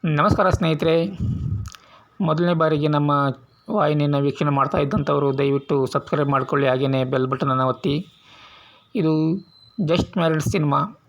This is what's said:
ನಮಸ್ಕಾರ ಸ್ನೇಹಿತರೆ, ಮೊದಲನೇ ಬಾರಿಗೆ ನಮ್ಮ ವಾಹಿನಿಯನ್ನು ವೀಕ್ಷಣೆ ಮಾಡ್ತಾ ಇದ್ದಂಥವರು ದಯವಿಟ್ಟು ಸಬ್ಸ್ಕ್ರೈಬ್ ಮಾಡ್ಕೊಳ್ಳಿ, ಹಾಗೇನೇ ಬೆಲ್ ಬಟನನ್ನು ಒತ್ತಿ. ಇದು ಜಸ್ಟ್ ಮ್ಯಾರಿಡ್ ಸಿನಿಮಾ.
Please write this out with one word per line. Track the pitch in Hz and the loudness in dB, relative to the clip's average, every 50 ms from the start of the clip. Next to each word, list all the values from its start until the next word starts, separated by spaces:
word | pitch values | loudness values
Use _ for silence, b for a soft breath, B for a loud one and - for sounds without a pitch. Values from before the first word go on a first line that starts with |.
| - | -2
ನಮಸ್ಕಾರ | 170 151 147 156 - 151 - - 185 | -2 0 2 2 2 4 2 2 2
ಸ್ನೇಹಿತರೆ, | 175 - 185 160 160 151 - 165 160 165 170 196 196 B B B B B B B B B B B B B B B B B B B _ _ | 2 2 2 0 0 0 2 2 2 2 2 -2 -4 B B B B B B B B B B B B B B B B B B B _ _
ಮೊದಲನೇ | 202 160 156 156 175 175 175 | 0 0 0 2 2 0 2
ಬಾರಿಗೆ | 160 160 156 160 147 147 151 | 2 2 2 2 0 0 0
ನಮ್ಮ | 151 147 147 147 147 143 143 139 131 - - _ _ _ _ - | 2 2 2 2 2 2 2 0 -2 -4 -10 _ _ _ _ -4
ವಾಹಿನಿಯನ್ನು | 220 214 165 151 151 151 147 143 147 143 | -2 0 2 2 2 2 0 2 0 0
ವೀಕ್ಷಣೆ | 139 143 139 - 165 147 | 0 0 -2 0 0 0
ಮಾಡ್ತಾ | 143 139 135 139 - 156 | 2 2 0 0 0 -2
ಇದ್ದಂಥವರು | 147 139 - - 143 - 147 143 143 139 135 135 | -2 0 -2 -2 0 0 0 0 2 0 0 0
ದಯವಿಟ್ಟು | 139 139 139 139 139 - 151 139 131 | 0 0 0 -2 -2 -2 0 0 0
ಸಬ್ಸ್ಕ್ರೈಬ್ | 123 - 143 - - - 147 147 143 | 0 -2 -4 -4 -2 -2 -2 0 0
ಮಾಡ್ಕೊಳ್ಳಿ, | 139 135 131 - - 143 139 135 | 0 0 0 0 0 0 2 2
ಹಾಗೇನೇ | 127 131 139 139 135 131 131 | 2 2 0 0 0 0 0
ಬೆಲ್ | 127 135 131 131 131 | 0 0 -2 0 0
ಬಟನನ್ನು | 135 131 - 139 131 131 131 131 | -2 -2 0 0 0 0 0 0
ಒತ್ತಿ. | 127 127 - 147 143 151 190 - - B B B B B B B B B B B B B B B _ | -2 -2 -2 -4 -4 -4 -6 -10 -18 B B B B B B B B B B B B B B B _
ಇದು | 240 170 156 156 156 156 160 165 196 - _ _ _ _ - _ - 196 | -2 0 0 2 2 0 0 -2 -2 -6 _ _ _ _ -20 _ -6 -2
ಜಸ್ಟ್ | 151 165 165 - - - 190 | 0 0 0 0 -2 -2 -2
ಮ್ಯಾರಿಡ್ | 170 165 160 156 | 0 0 0 0
ಸಿನಿಮಾ. | 147 - - 196 151 147 139 143 151 202 240 _ _ | -2 -2 -2 0 0 2 2 0 0 -2 -6 _ _